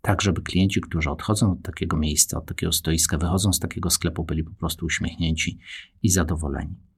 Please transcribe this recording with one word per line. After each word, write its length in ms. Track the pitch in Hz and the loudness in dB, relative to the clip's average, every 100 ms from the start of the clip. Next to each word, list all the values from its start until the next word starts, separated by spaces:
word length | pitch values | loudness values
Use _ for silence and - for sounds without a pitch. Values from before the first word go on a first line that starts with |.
Tak, 200 | - 95 | 2 2
żeby 200 | 101 82 | 2 0
klienci, 380 | - 90 98 - | 0 2 4 2
którzy 300 | - 85 78 | -2 -2 -2
odchodzą 420 | - - 104 104 | -2 -2 2 4
od 100 | 90 | 2
takiego 340 | - - 80 80 | -6 -6 -2 0
miejsca, 420 | 76 73 - - | 2 2 2 0
od 80 | - | -6
takiego 260 | - 85 | -4 -2
stoiska, 460 | 82 - 80 - 78 | 0 0 2 2 2
wychodzą 340 | 85 92 98 | 2 2 2
z 60 | 87 | 0
takiego 320 | - - 87 | -2 -4 0
sklepu, 340 | - 85 80 | 0 0 -2
byli 200 | 78 78 | -2 -2
po 60 | 78 | -4
prostu 360 | - 80 80 82 | -4 -6 -4 -4
uśmiechnięci 720 | - 80 - 82 80 - - - - - _ | -2 -4 -2 0 0 -2 -6 -14 -16 -18 _
i 80 | 101 | 2
zadowoleni. 640 | 92 76 80 73 67 73 - - | 2 2 0 -2 -4 -6 -10 -16